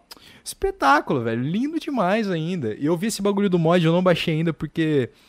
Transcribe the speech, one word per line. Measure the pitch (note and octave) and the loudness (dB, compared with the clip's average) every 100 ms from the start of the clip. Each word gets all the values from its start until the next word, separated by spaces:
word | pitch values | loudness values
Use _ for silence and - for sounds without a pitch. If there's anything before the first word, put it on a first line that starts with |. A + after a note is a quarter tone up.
| _ - - - | _ -20 -20 -20
espetáculo, | - - G4 G4 D4 D4+ - C#3+ | -18 -6 -6 0 2 2 2 -2
velho. | A2+ A#2 | -2 -2
Lindo | C3+ G3 D4 D#4+ | -2 -2 -4 -4
demais | D#4 C4 F3+ A3 G3+ | -4 -2 0 0 -2
ainda. | E3 D#3+ F#3 A2 | -4 -4 -4 -6
E | - D3 | -2 -2
eu | E3+ | -2
vi | A3 | -2
esse | - | -2
bagulho | G#3 G3 G3+ | -2 0 2
do | F3+ | 2
mod, | D#3+ F3+ D#3+ | 4 4 4
eu | |
não | F3 | 4
baixei | F#3 E3 - | 4 2 0
ainda, | D#3 E3+ | 0 -2
porque, | - D#3 - D#3 C#3+ A#2 _ | -4 -6 -2 0 2 0 _